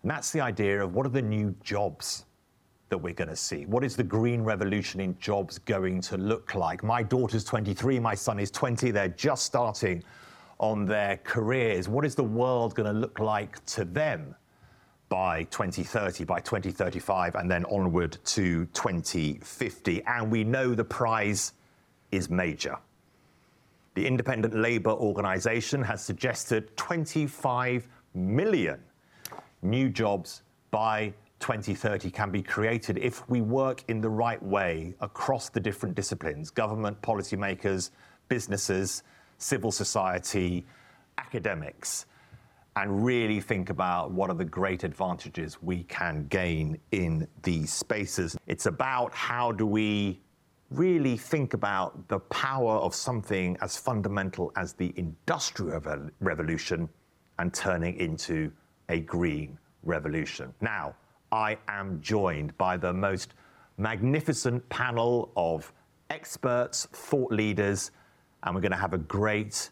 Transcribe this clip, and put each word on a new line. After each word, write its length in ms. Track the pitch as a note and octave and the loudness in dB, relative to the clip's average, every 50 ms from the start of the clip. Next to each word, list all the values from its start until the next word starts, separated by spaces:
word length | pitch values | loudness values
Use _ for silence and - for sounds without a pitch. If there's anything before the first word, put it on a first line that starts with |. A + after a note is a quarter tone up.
And 80 | - G3 | 0 0
that's 220 | D#3 C#3+ - - | -2 0 -4 0
the 80 | - D#3+ | 0 2
idea 420 | C3+ A#2+ G2 G#2+ G#2 G2 G2 G2+ | 2 2 2 2 4 4 4 4
of 120 | G2 F2+ F2 | 2 2 2
what 120 | A2+ C3+ | 0 0
are 40 | C3+ | 2
the 120 | A#2+ C3+ | 0 0
new 320 | A#2+ G#2+ G#2+ G#2+ G#2+ G2+ F#2+ - | 2 2 2 2 0 0 -2 -4
jobs 640 | - - G#2 G2+ G#2 F#2 D2+ - - - - - - _ _ _ _ _ _ _ _ _ _ _ _ _ | -6 -2 0 0 0 0 -2 -6 -8 -8 -8 -8 -10 _ _ _ _ _ _ _ _ _ _ _ _ _
that 100 | G2 F2+ | -4 -2
we're 160 | D#2 F2 E2+ | -2 -6 -4
gonna 220 | - F2 D#2 D#2+ | -4 -4 -4 -4
see? 280 | - - - - D2 C#2+ | -6 -6 -6 -6 -6 -4
What 200 | F#2 G#2+ B2 C3+ | 0 0 0 0
is 120 | B2+ - | 0 0
the 60 | - | -2
green 400 | A2+ F2+ G#2 A2 A#2 A#2+ A#2+ A#2 | -2 0 2 2 2 2 2 2
revolution 580 | A2 A2 G#2+ F#2 G2+ G2 G2+ G#2 G2 - - F#2 | 2 0 0 2 2 2 2 0 0 -2 -4 -4
in 160 | G2 F#2 F2+ - | -2 -2 -4 -4
jobs 400 | - - G#2 G2+ F#2+ E2 - - | -2 -2 0 0 -2 -4 -8 -10
going 420 | - - G#2 F#2+ F#2 F#2 F#2 F#2 | -2 -2 0 0 2 0 0 -2
to 140 | F2+ - G#2 | -4 -4 -4
look 380 | F#2+ F#2+ G#2 A2+ - - - - | -2 0 0 0 0 -2 -4 -2
like? 280 | G2 E2+ D#2+ E2 - | 0 0 0 -2 -2
My 200 | - A2 A#2 A#2+ | -2 0 0 0
daughter's 420 | A2+ G2 C3 B2+ B2 G2+ A2 A2+ G2+ | 2 2 2 2 2 2 0 -2 -2
twenty-three, 560 | - - A2 G#2+ G#2 A2 - A2 C3 C3+ B2 | 0 -2 0 0 0 -2 0 2 2 2 2
my 140 | A#2 A#2 G2+ | 2 0 0
son 260 | G2+ - - G#2+ G2+ | 0 -2 -2 0 0
is 100 | G2+ G2 | -2 -2
twenty. 400 | - - - B2+ A#2 - - B2 | 0 0 0 0 2 2 2 2
They're 180 | G#2 G#2 G2 F#2 | 4 2 2 2
just 380 | F2 - - D3 C#3 - - | 0 0 0 0 2 2 -2
starting 560 | - - B2 A#2+ A2+ G#2 - A#2 G2 F2+ E2+ - - - - - - - - - - - _ | 0 2 2 2 2 0 0 0 0 0 0 -4 -12 -20 -20 -20 -20 -20 -20 -20 -20 -4 _
on 260 | - A2 G#2+ G#2 G2+ | 2 2 2 2 2
their 340 | F#2+ G#2+ G#2+ G#2 G2+ F#2+ - | 2 2 2 2 2 0 -2
careers. 720 | - - - A#2+ A2 A2 B2+ C3 A#2+ A2+ G2+ F2+ F2+ G2 | -2 -2 0 0 2 2 4 4 4 4 2 2 0 0
What 160 | A2 C3+ D3 | 0 2 2
is 120 | C#3+ - | 2 2
the 80 | - C3 | 2 0
world 500 | A2 G#2+ A#2 B2 B2+ B2+ A#2+ A#2 A2+ - | 2 2 2 4 4 4 4 2 2 2
gonna 180 | - G#2+ G#2 | 0 0 2
look 280 | G#2 G#2+ A#2 - - - | 2 0 0 -2 -2 0
like 440 | G#2+ A2 G#2+ G#2 G#2 - - - _ | 0 2 2 0 -2 -4 -12 -14 _
to 180 | - - A#2 G2 | -6 -4 -4 -4
them 500 | E2+ F2 D3 D#3 D3+ A2+ D#2+ D2+ C2+ C#3+ _ _ _ _ _ - - - - _ _ _ _ _ _ | -2 0 0 0 0 0 -4 -6 -12 -14 _ _ _ _ _ -20 -20 -20 -20 _ _ _ _ _ _
by 360 | F#2+ F#2 F#2 F2+ E2 D#2+ E2 | 0 2 2 2 2 0 -2
twenty 400 | - - - A2 F2+ E2+ - E2 | -4 -2 -2 -2 -2 -2 -4 -6
thirty, 400 | - - A2+ G#2 F#2 F2 - E2+ | -2 0 0 0 0 -2 -4 -2
by 160 | D#2 F2+ E2+ | 0 0 -2
twenty 320 | - - - G2+ F2 F#2+ | 0 -2 -2 -2 -2 -4
thirty-five, 640 | F2+ - G2 F2+ - F2+ - - G2 F#2 F2+ F2 E2+ | -2 0 0 0 0 -4 -2 0 2 2 2 0 0
and 120 | G2 F2+ F2+ | -2 0 2
then 160 | F#2 F2 F#2 | 2 2 0
onward 520 | - G#2 G2+ F#2 F2+ E2 F2+ E2+ D#2 - - - | 0 0 2 2 4 4 2 2 0 -4 -6 -4
to 420 | - - - F#2+ F2+ E2+ E2 E2+ E2 - | -2 0 2 2 4 2 2 0 -2 -4
twenty 640 | - - A#2+ F2+ E2+ - - - F2 D#2 D2 C#2+ - | -2 -2 0 0 0 -2 -2 0 0 0 0 0 -4
fifty? 600 | - - - - B2+ G#2+ - - - - E3 F#3+ - | -8 -16 -6 -6 -6 -6 -6 -2 0 0 0 0 0
And 260 | - A#2+ A#2+ A2 A2 | -2 -2 0 0 2
we 120 | A2+ A2+ | 2 2
know 320 | G#2+ A2 B2 C3 C3 B2+ A#2+ | 2 2 2 2 2 2 2
the 100 | A2 A2+ | 2 0
prize 680 | - - - B2 A2+ A2 A2 G#2 G#2 G#2 G2 - - - _ _ _ _ _ _ _ _ _ _ _ | -2 0 0 2 2 4 2 2 2 2 0 -2 -4 -8 _ _ _ _ _ _ _ _ _ _ _
is 180 | - F#2+ F2+ - | -2 -2 0 2
major. 480 | F2 F2+ F2+ E2 D#2 - - - - - - _ _ _ _ _ _ _ _ _ _ _ _ _ _ _ _ _ _ _ _ _ _ | 0 2 2 0 -2 -2 -6 -6 -6 -8 -12 _ _ _ _ _ _ _ _ _ _ _ _ _ _ _ _ _ _ _ _ _ _
The 100 | F#2+ - | 0 2
Independent 500 | - B2+ A#2+ A#2 C3+ C3 A2+ G#2+ A2+ A2 | 2 2 2 2 2 2 2 2 2 2
Labour 360 | A2 A2+ A#2 A#2+ A2+ F#2 A2+ | 2 4 4 4 2 2 2
Organisation 880 | A2 - - G#2 G2 G2 G2+ F#2+ F#2+ F#2 - A#2 A2+ A#2 A2+ - - C#3 | 2 2 2 0 2 2 2 2 0 2 2 2 0 0 0 0 0 0
has 220 | B2+ G2+ A2 G2 - | 0 0 -2 -4 -4
suggested 720 | - G2 - - B2+ A#2 - - - A#2+ A2 A2 - - | -6 -4 0 0 -2 -2 -2 -2 0 0 0 0 -2 -8
twenty-five 1120 | - - - F3 E3 D#3 D3+ - D#3+ D3+ C#3 - - - C3+ B2 B2 B2 B2 B2 A#2+ A#2+ - - - _ _ | -8 -2 -2 0 0 0 0 0 0 0 0 -2 -2 -2 0 0 2 2 2 0 0 -2 -6 -20 -20 _ _
million 680 | - F#2 F#2 F#2 G#2+ C3+ G3 A3 G3+ D3 F#2 D#2 C#2 C#2 - - _ _ _ _ _ - - - - - - - _ _ | -4 -2 0 2 2 2 4 4 4 4 2 0 -2 -6 -12 -20 _ _ _ _ _ -18 -16 -14 -14 -14 -18 -20 _ _
new 260 | - F#2 A2+ B2+ C3+ B2+ | -2 0 2 4 2 2
jobs 540 | G2+ - A2+ G2+ G2+ F#2+ E2 - - - _ _ _ _ _ _ | 2 2 2 2 2 0 -2 -8 -14 -16 _ _ _ _ _ _
by 420 | - G#2+ A2 A2 G#2+ G#2+ G#2+ G#2 G2+ - - _ _ _ | 0 2 2 2 2 2 0 -2 -4 -10 -20 _ _ _
twenty 360 | - - A#2 A2 G2+ - G2 | -2 -2 -2 -2 0 -4 -4
thirty 360 | - - A2 G#2 F#2+ - F#2 | 0 0 0 0 0 -2 -6
can 220 | - - G#2+ G2+ | -2 -2 -2 0
be 100 | F#2 G#2 | 0 -2
created 560 | F#2+ - - G#2 G#2+ A2 A#2+ A2+ - - - - | -2 0 0 0 2 2 2 0 0 -2 -2 0
if 280 | - B2 A#2 - - - | 0 -2 -2 -4 -4 0
we 100 | B2+ A#2+ | 0 2
work 440 | A2 G#2+ A#2+ C3+ C3+ C3 B2+ - - | 2 2 2 2 2 2 0 -4 -4
in 140 | - A2+ A2 | -4 -2 0
the 80 | A2 A2 | 0 0
right 340 | A2 G#2+ A#2 A#2 A2+ - | 2 2 2 0 0 -2
way 520 | - F#2+ G2 G2+ F#2+ F2 E2 D#2+ D#2+ F2 F2+ - | -2 0 2 2 2 2 0 -2 -4 -8 -6 -6
across 480 | - G#2 - - - - C3+ A#2 - - | -8 -8 -6 -4 0 0 0 0 -2 -2
the 120 | - A2+ | -4 0
different 340 | F#2+ A2 F#2+ - - G2 F2 | 0 0 -2 -2 -4 -4 -2
disciplines, 560 | - F#2 - G2 - - E2 D2 D2 D#2 D#2 | -2 -2 -4 -4 -2 -2 -4 -4 -4 -8 -4
government, 500 | _ - A2 G#2+ G#2+ A2 G#2+ G#2 G#2+ - | _ 0 0 0 0 -2 -2 -2 -4 -4
policymakers, 880 | - - A2 G2+ F#2+ - G#2+ G2 G2+ G2 F#2 - - G2+ F#2+ F#2 F2 - - - - - - _ _ _ | -2 0 0 0 0 -2 -2 -2 -2 -2 -4 0 0 0 0 0 -2 -6 -10 -20 -20 -20 -20 _ _ _
businesses, 760 | B2+ A#2+ G#2 - G2+ G2 - - F#2+ F#2+ G2 F#2 - - - - - - - _ _ _ | -2 -2 0 -2 -2 -2 0 0 0 0 0 -2 -4 -8 -10 -14 -20 -20 -20 _ _ _
civil 320 | - - C#3 A2+ F#2+ A2 | -2 -2 -2 0 0 -2
society, 960 | - - G2+ - - A2 F#2+ F#2 F2+ F2+ - - - G2+ F2+ F2 F2+ F2+ - - - - - - - - _ _ _ - | -2 -2 -2 0 0 0 0 2 0 -2 -4 -2 0 0 0 2 0 -2 -6 -8 -20 -20 -20 -20 -20 -20 _ _ _ -14
academics, 880 | - - - A2 E2+ G#2+ F#2+ D#2+ D2+ C#2+ - - - - - - - _ - - - - - - - - _ _ _ _ _ | -10 -6 -8 -2 -2 -2 -2 -2 -6 -10 -12 -10 -8 -6 -6 -6 -8 _ -20 -20 -20 -20 -20 -20 -20 -20 _ _ _ _ _
and 300 | G#2 G2 G2+ G2 G2 A2+ | -2 0 2 2 2 4
really 360 | B2+ B2+ A#2+ A2+ G#2+ G#2+ G2+ | 4 4 4 4 2 2 0
think 300 | - - A2 F#2+ F2+ - | 0 0 0 0 0 -2
about 400 | F#2 - F#2 F2+ F2 F2 D#2+ C#2+ | 0 0 2 2 2 0 0 -2
what 180 | F2+ F2+ G2 F#2 | 0 0 0 0
are 80 | F2+ | 0
the 80 | E2 F#2 | -2 -2
great 380 | D#2+ - F2+ F#2+ F#2+ F#2 F2 | -4 0 0 0 0 0 -2
advantages 800 | - F2 - - F#2+ F2+ F2 F2 - D#2+ - E2+ D#2+ D2 - - | -4 -6 -2 -2 -2 -2 -2 -6 -8 -10 -8 -6 -8 -8 -8 -8
we 220 | - - F2+ F2 E2+ | -4 -4 -4 -4 -4
can 420 | - - - F2 E2+ D#2 D2+ D2 | -8 -6 -4 -2 -2 -2 -4 -4
gain 520 | C#2 - F#2+ F2+ E2+ E2 D#2+ D#2 D2+ D#2 - _ _ | 0 0 0 2 2 0 0 0 -2 -4 -6 _ _
in 380 | - G2 F2+ E2 D#2+ D#2+ D#2 - - - - | 0 0 2 2 2 0 -2 -4 -8 -4 -2
these 280 | F#2 E2+ D#2+ D#2 D2 | 0 0 0 0 -2
spaces. 640 | - - - - A2+ G#2+ G2 - - - F2+ E2 - - _ - | -4 -6 -4 -2 -2 -2 -2 -4 -2 -2 -2 -4 -4 -10 _ -6
It's 180 | - - - | -4 0 0
about 480 | G#2+ A#2 - C3 C3 C3 B2 B2 - - | -2 0 0 -2 0 2 0 0 0 -2
how 380 | - - - A#2+ B2 B2 A#2 | -4 -4 -2 0 0 0 0
do 140 | A2 G2 A2 | 2 2 2
we 540 | G#2 G#2 G#2+ G#2+ G#2+ G#2 G#2 G2+ G2 F#2 - _ _ _ _ _ _ _ _ _ _ | 2 4 4 4 4 2 2 2 0 -2 -4 _ _ _ _ _ _ _ _ _ _
really 460 | C3+ C3+ F3 F#3 F3+ D#3+ C#3 C3 A#2+ | 0 2 4 4 4 4 4 2 0
think 380 | A2 - - E3 D3+ C3+ - - | 0 0 0 0 0 2 0 0
about 540 | G2 - G2+ G2+ F#2+ F#2 - - - - - | 0 0 2 2 0 0 -2 -4 -12 -6 -4
the 100 | G#2 F#2+ | -4 -4
power 540 | - - - - - C3+ C3+ C3+ B2 A2+ | -2 -4 -2 -2 0 0 2 2 2 4
of 220 | A2 G#2 C#2+ F2+ - | 4 4 2 0 -2
something 600 | - - C3 B2 A2+ G2+ - G#2+ F#2+ F#2 F2+ F2 - | -2 -2 -2 -2 -2 -2 0 0 2 2 0 0 -2
as 160 | - G2+ - | -4 -4 -4
fundamental 720 | - - C3 A#2+ G#2+ F#2+ G2+ G2+ G2+ F#2+ F#2+ - - F2+ - - | -4 -2 0 0 0 0 0 0 0 -2 -2 -2 -4 -4 -2 -2
as 160 | G2 F2+ E2+ | -4 -6 -6
the 200 | - - F2+ F2 - | -4 -4 -4 -4 -2
Industrial 840 | - F2+ E2 D#2+ _ _ - D#3 C#3 - - - - F#2+ D#2+ D#2 D#2 | -4 -6 -6 -6 _ _ -2 -2 0 -2 -6 -4 -4 -4 -4 -4 -4
Revo-, 300 | D2 D2+ D2+ C#2+ C#2+ D#2+ - _ | -4 -4 -6 -6 -6 -12 -8 _
Revolution 680 | F#2+ F#2 D#2+ D#2 D#2+ D#2 E2 D#2 - - F2 E2 E2+ D#2 - _ _ _ _ _ _ _ _ - | -2 -2 0 0 0 0 0 -2 0 -2 -2 -2 -2 -4 -6 _ _ _ _ _ _ _ _ -2
and 140 | F2 F2+ - | -2 -2 -2
turning 420 | - - G2 F2+ E2+ E2 F2 E2+ | -2 0 0 0 2 0 -2 -2
into 540 | - F2+ D#2+ D#2+ D#2 - - E2 D#2 D#2+ D#2 - - _ _ _ _ _ - | -2 -2 -2 -2 -4 -4 -2 -2 -2 -2 -4 -6 -12 _ _ _ _ _ -2
a 120 | E2 E2 | -2 -2
green 580 | D#2+ - - E2+ F2 E2 D2 D2+ D2+ C2+ C#2+ - _ _ _ _ | -2 -2 0 0 2 2 0 -2 -6 -8 -10 -18 _ _ _ _
revolution. 720 | - E2 E2+ D#2 D2 D#2 D2+ D#2+ D2+ - - - C2+ C2 - _ | -4 -2 -2 -2 -2 -2 -2 -2 -4 -4 -8 -10 -12 -14 -8 _
Now, 340 | G#2+ A2+ G#2+ G2 D2+ D2 - _ _ _ _ _ _ _ | -2 -2 -2 -2 -6 -8 -10 _ _ _ _ _ _ _
I 260 | A2+ A2 A2 G#2+ A2 - - - | 0 2 2 0 -2 -4 -6 -8
am 320 | G#2 G2+ G2 G2 F#2 D#2 | -6 -6 -6 -6 -6 -6
joined 560 | D2+ - A2 G#2+ G2 F2+ D#2 D2 D2+ D2 - - | -2 0 2 4 4 2 2 0 -4 -4 -2 0
by 180 | F#2+ F#2 F2+ | 0 2 2
the 160 | F2+ E2+ F2+ | 0 0 0
most 420 | F2+ F#2 G2 G2 F#2+ F#2 - - - - - - - - - _ _ | 0 2 0 0 0 -2 -6 -10 -14 -20 -20 -20 -20 -20 -20 _ _
magnificent 880 | - G2+ A2 A2+ F#2 G#2+ B2+ C#3+ D#3 D#3 - C3 - - C3 A#2+ B2 B2 - | -4 -2 -2 0 2 2 2 2 2 2 0 -2 2 0 0 0 0 -4 -6
panel 640 | - - B2 B2+ A#2 A#2 A#2 A#2+ B2 A#2+ - - - | -4 -2 -2 0 2 2 4 4 4 2 2 0 0
of 360 | F#2 F2 E2 E2 D#2 - - _ _ _ _ _ _ _ _ | 0 2 2 0 -2 -4 -12 _ _ _ _ _ _ _ _
experts, 760 | D3+ D#3+ - - - - - B2+ B2 B2 B2 - - - - - | -10 -10 -8 -12 -10 -2 0 2 2 2 2 0 -2 -6 -6 -6
thought 400 | - - - - D#3 C#3+ B2+ - | -12 -18 0 2 2 2 4 2
leaders, 580 | A2+ G#2+ G#2+ A2 G#2 G2 G2+ G2+ G2+ F#2+ - - _ - - _ _ _ _ _ _ _ | 2 4 4 4 4 4 4 2 2 0 -2 -8 _ -20 -20 _ _ _ _ _ _ _
and 120 | - F2 F2 | -4 -2 0
we're 60 | F#2+ | 2
gonna 160 | F2+ G2 F#2 | 2 2 2
have 160 | F2+ G2 F#2 | 2 0 0
a 60 | F#2+ F2 | 0 -2
great 720 | D#2 - - G2 G#2 G#2+ G#2+ G#2+ G#2+ G#2 - - - - | -2 -2 0 2 2 2 2 0 -2 -2 -4 -6 -6 -6